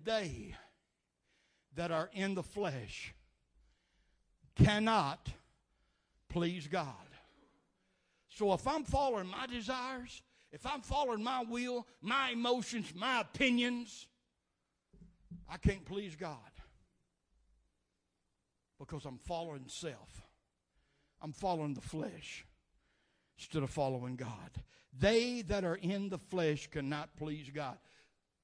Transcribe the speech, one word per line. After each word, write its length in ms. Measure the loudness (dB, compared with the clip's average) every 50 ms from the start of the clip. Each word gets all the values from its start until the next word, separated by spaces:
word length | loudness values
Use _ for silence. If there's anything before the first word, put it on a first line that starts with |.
| -2
they 520 | 0 0 0 0 -2 -6 -6 -10 -10 -12 -14 -16 -20 _ _ _ _ _ _ _ _ _ _ _ _ _ _ _ _ _ _ _ _ -8
that 160 | -4 -2 0
are 200 | 2 2 0 0
in 240 | 0 0 0 2 2
the 80 | 0 -2
flesh 680 | -4 -2 -2 0 0 0 -2 -6 -8 -8 -10 -10 -10 -14 -16 -20 _ _ _ _ _ _ -20 _ _ _ _ _ _ _ _ _ _ _ _ _ _ _ _ -20 -2 8
cannot 760 | 8 8 8 8 6 6 6 6 6 4 4 0 -4 -6 -12 -12 -12 -14 _ _ _ _ _ _ _ _ _ _ _ _ _ _ _ _
please 400 | -4 -2 0 0 0 -2 -4 -6
God." 400 | -2 -2 -2 -2 -2 -6 -12 -16 -18 -20 -20 -20 -20 _ -20 -20 _ _ _ _ _ _ _ _ _ _ _ _ _ _ _ _
So 240 | -12 -4 0 4 4
if 160 | 4 4 2
I'm 160 | 0 0 0 0
following 440 | 0 2 4 4 4 2 0 -2
my 200 | -4 -6 -6 -6
desires, 720 | -4 -6 -6 -4 -4 -4 -4 -4 -6 -6 -8 -10 -12 -14 -18 -20 _ _ _ _ -20
if 140 | -16 -8 -6
I'm 160 | -4 -4 -4
following 420 | -2 0 2 2 2 2 0 0 0
my 200 | 0 0 0 -2
will, 440 | -2 -2 -2 -2 0 -2 -2 -4 -6 -14 -8
my 300 | -2 2 2 4 4 2
emotions, 600 | 2 2 4 4 4 2 2 -2 -4 -4 -4 -4 -6
my 280 | -2 0 2 2 2
opinions, 840 | 2 0 2 4 6 6 6 6 4 2 0 -2 -6 -8 -12 -16 -16 -18 _ _ _ _ _ _ _ _ _ _ _ _ _ _ _ _ -20 -20 -20 -20 -20 _ _ -16 -16 -16 -14
I 80 | -12 -4
can't 300 | 4 4 4 4 4 -4
please 320 | -6 -6 -6 -6 -6 -8
God 340 | -8 -8 -8 -8 -8 -14 -20 -20 -20 -20 -20 -20 -20 _ _ _ _ _ _ _ _ _ _ _ _ _ _ _ _ _ _ _ _ _ _ _ _ _ _ _ _ _ _ _ _ _ _ _ _ _ _ _
because 280 | -20 -14 -10 -10 -8 -8
I'm 140 | -10 -12 -10
following 500 | -8 -6 -4 -4 -4 -6 -8 -10 -10 -10
self. 520 | -10 -8 -8 -8 -8 -10 -16 -18 -18 -18 -20 -20 _ _ _ _ _ _ _ _ _ _ _ _ _ _ _ _ _ -12
I'm 100 | -12 -10
following 420 | -8 -4 -2 0 0 0 0 -2 -2
the 80 | -4
flesh 640 | -6 -8 -6 -6 -6 -6 -8 -10 -14 -14 -14 -14 -16 -18 _ _ _ _ _ _ _ _ _ _ _ _ _ _ _ _ _
instead 260 | -18 -10 -4 -2 0 0
of 60 | 0
following 480 | 0 0 0 0 0 -2 -4 -6 -6
God. 460 | -6 -6 -8 -8 -10 -12 -12 -12 -12 -12 -12 -20 -20 -20 _
"They 520 | 0 4 6 8 8 8 6 4 0 -2 0
that 200 | 0 0 2 2
are 140 | 2 0
in 320 | 0 0 0 0 2 0 -2
the 100 | -4 -6
flesh 480 | -6 -2 0 4 4 4 4 2 -2
cannot 480 | -6 -4 -4 -2 -2 -2 -2 -4 -8 -8
please 340 | -6 -4 -4 -4 -6 -8 -8
God." 300 | -6 -6 -6 -6 -6 -10 _ -20 -20 -20 -20 _ _ _ _ _ _ _